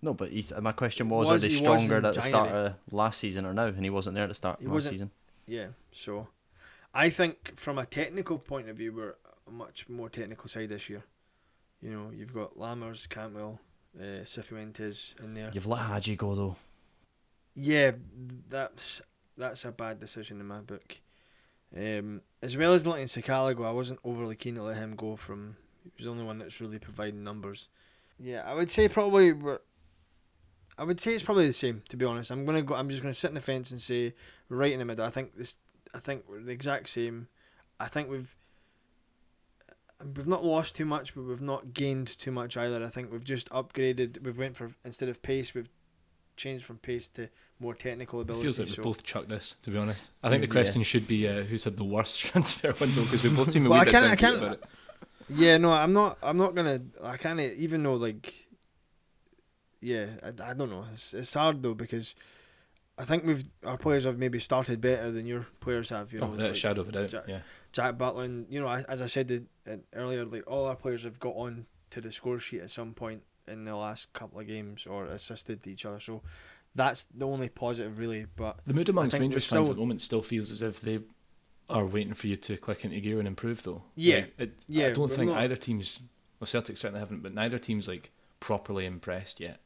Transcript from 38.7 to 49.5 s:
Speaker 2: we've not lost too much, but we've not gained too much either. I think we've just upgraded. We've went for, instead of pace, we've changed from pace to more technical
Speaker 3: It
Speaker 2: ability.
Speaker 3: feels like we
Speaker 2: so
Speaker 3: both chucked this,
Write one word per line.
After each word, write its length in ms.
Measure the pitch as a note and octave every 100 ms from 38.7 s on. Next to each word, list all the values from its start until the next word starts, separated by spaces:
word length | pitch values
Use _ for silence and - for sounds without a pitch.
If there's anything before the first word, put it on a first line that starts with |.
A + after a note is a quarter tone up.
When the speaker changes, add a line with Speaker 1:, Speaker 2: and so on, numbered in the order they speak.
| _ _ _ _ _ _ _ _ _ _ - _ _ D3 C#3
Speaker 2:
we've 120 | C#3
not 160 | F3+
lost 320 | E3+ D#3+ D#3+ -
too 100 | D#3
much, 280 | D3+ C3+ -
but 80 |
we've 180 | B2+ B2
not 320 | C#3 C3+ B2+
gained 340 | B2 C#3+ C3+ B2+ -
too 140 | -
much 260 | B2+ A#2+ B2
either. 260 | A#2+ A#2+
I 60 | A#2
think 220 | A2+ B2
we've 120 | A#2
just 260 | B2+ C3 -
upgraded. 760 | B2+ B2+ - C3 B2+ B2 B2
We've 140 | C3 A#2+
went 180 | C3 B2
for, 160 | A#2 B2+ B2+
instead 240 | A#2 C3
of 120 | A#2+
pace, 320 | - C3+ C3
we've 160 | B2+ A#2 _ _ _ _ _ _ -
changed 260 | C3+ C3
from 140 | B2 A#2
pace 320 | - A#2+ A#2
to 200 | - A2+ _ _ _
more 140 | A#2+
technical 460 | A#2 B2 A#2+ B2 A#2+
Speaker 3:
It 40 |
Speaker 2:
ability. 200 | A#2 A#2
Speaker 3:
feels 160 | C#3+ A#2+
like 80 | F#2
we 40 | G2
Speaker 2:
so 80 |
Speaker 3:
both 200 | A2 G#2+
chucked 260 | - - -
this, 260 | G#2+ -